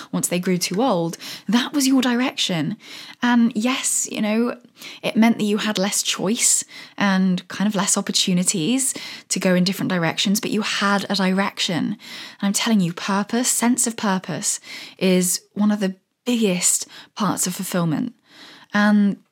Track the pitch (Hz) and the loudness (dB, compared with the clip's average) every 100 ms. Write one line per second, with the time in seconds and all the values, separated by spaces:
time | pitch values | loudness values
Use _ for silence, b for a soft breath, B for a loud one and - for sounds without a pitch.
0 | B 180 175 180 185 180 - 185 262 180 | B -4 -2 0 0 0 0 0 2 2
1 | 165 - B B B 226 - 294 262 269 | 0 -4 B B B 0 0 0 2 4
2 | 247 240 262 - - 170 160 208 B B | 2 2 0 -2 -2 -2 -2 -6 B B
3 | B B 247 240 233 - 240 262 - - | B B 2 4 4 2 -2 -2 -2 -2
4 | - - 208 220 240 - - - B B | -4 -2 0 0 0 -4 -14 -20 B B
5 | - - 226 - 208 202 208 208 196 - | -2 4 4 4 0 0 0 -2 -2 -2
6 | - - 170 240 - - - B B B | -4 -2 -2 0 2 0 -2 B B B
7 | 202 190 190 180 - - 202 196 196 - | 0 2 2 0 -4 -2 -2 0 0 0
8 | 202 202 - 180 185 190 156 262 262 - | 0 -2 2 2 2 0 0 0 0 -4
9 | B B B 185 185 180 180 185 190 180 | B B B -2 2 2 2 0 -2 0
10 | 165 160 - 208 - 208 208 - 202 202 | 0 0 0 0 0 -2 -2 0 0 0
11 | - 202 185 190 196 - - 170 64 208 | 0 0 0 0 -2 -2 -4 -2 -2 -6
12 | B B B B 202 202 233 220 170 175 | B B B B -2 0 2 2 2 -2
13 | - 196 202 233 247 - 233 254 - 226 | -2 -2 -2 -2 0 0 2 2 0 -2
14 | 214 185 - 147 - - B B B B | 0 0 -2 -6 -4 -6 B B B B
15 | 185 185 180 - - - 208 208 190 190 | 4 4 2 -2 -4 0 0 2 -2 -6
16 | _ _ - 240 214 180 - - - B | _ _ -2 2 2 2 0 0 -4 B
17 | B - 202 - 185 180 185 185 170 147 | B -4 -2 -2 -4 -4 -4 -2 0 0
18 | - - B B B B B 208 208 208 | -4 -8 B B B B B 2 4 6
19 | 202 - _ | 4 0 _